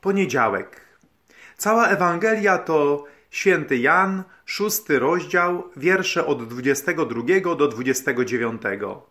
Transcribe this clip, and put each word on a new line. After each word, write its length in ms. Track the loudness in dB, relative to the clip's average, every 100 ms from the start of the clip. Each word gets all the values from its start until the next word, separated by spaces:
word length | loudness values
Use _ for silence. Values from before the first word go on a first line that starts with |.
poniedziałek. 800 | 0 0 0 2 2 0 -8 -18 -20 _ _ _ _ -20 -20 _
Cała 320 | 0 2 4
Ewangelia 720 | 2 2 2 0 2 2 0
to 460 | 2 2 2 0 -6 -20 _
Święty 480 | -2 2 2 2 0
Jan, 440 | 4 4 2 -2 -8 _
szósty 540 | -14 -4 -4 -4 0 0
rozdział, 720 | 2 0 0 0 0 -2 -8 -4
wiersze 500 | 0 2 0 -2 -2
od 220 | -2 -4
dwudziestego 580 | -4 0 0 -2 -2 -2
drugiego 480 | -4 0 0 0
do 140 | 0 0
dwudziestego 560 | 0 -2 -2 -2 -2
dziewiątego. 840 | -2 -2 -4 -4 -6 -6 -8 -10 -18